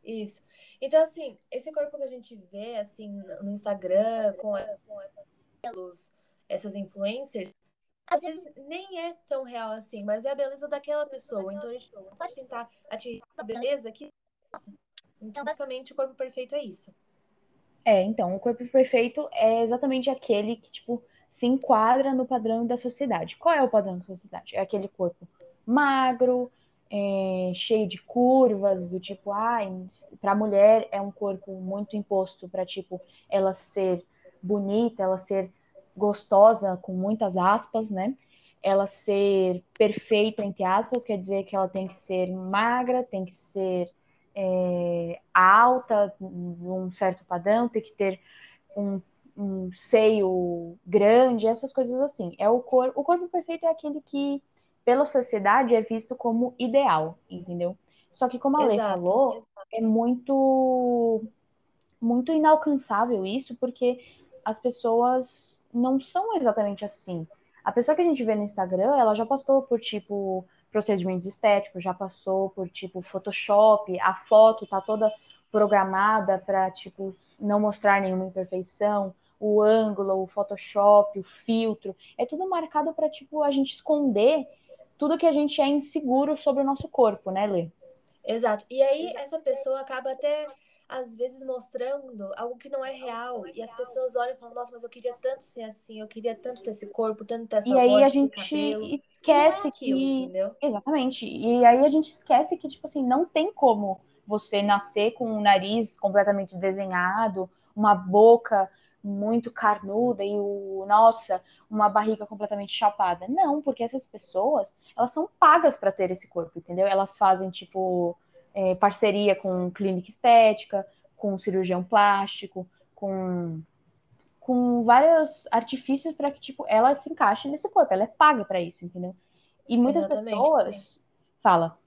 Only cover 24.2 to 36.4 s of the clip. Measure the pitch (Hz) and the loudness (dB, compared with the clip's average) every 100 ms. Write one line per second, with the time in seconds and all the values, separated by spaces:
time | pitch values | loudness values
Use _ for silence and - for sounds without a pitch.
24.2 | - 175 - 190 190 202 196 _ 175 - | -16 -18 -10 -6 -4 -6 -8 _ -6 -6
25.2 | 175 _ - _ - 247 285 269 262 247 | -20 _ -20 _ -2 2 2 2 0 0
26.2 | 254 247 247 _ _ _ _ 208 202 196 | 0 0 -4 _ _ _ _ -6 -4 -4
27.2 | 190 185 180 180 - 220 208 - _ 247 | -4 -4 -6 -6 -2 -2 -2 -8 _ 0
28.2 | 247 262 254 202 202 190 175 185 185 196 | 4 4 4 2 -2 -2 -4 -10 -10 -14
29.2 | 202 202 226 240 196 185 185 _ - - | -8 -4 -2 -4 -6 -10 -14 _ -20 -8
30.2 | 202 202 214 196 202 220 - 196 202 - | -2 0 2 6 6 6 2 -8 -8 -6
31.2 | 202 196 196 190 185 196 208 214 202 196 | -6 -6 -10 -12 -8 -8 -6 -8 -2 -2
32.2 | 185 - 180 190 185 - 185 185 - _ | -2 -8 -12 -8 -8 -8 -12 -14 -16 _
33.2 | _ 202 190 190 - - 190 180 - _ | _ 0 0 -2 -8 -2 -2 -2 -6 _
34.2 | - _ 185 208 196 208 233 233 190 185 | -20 _ -4 -2 0 0 0 -2 -2 -2
35.2 | 185 190 185 _ _ - _ - 208 202 | -2 -4 -4 _ _ -20 _ -4 -2 -2
36.2 | - 196 | 2 8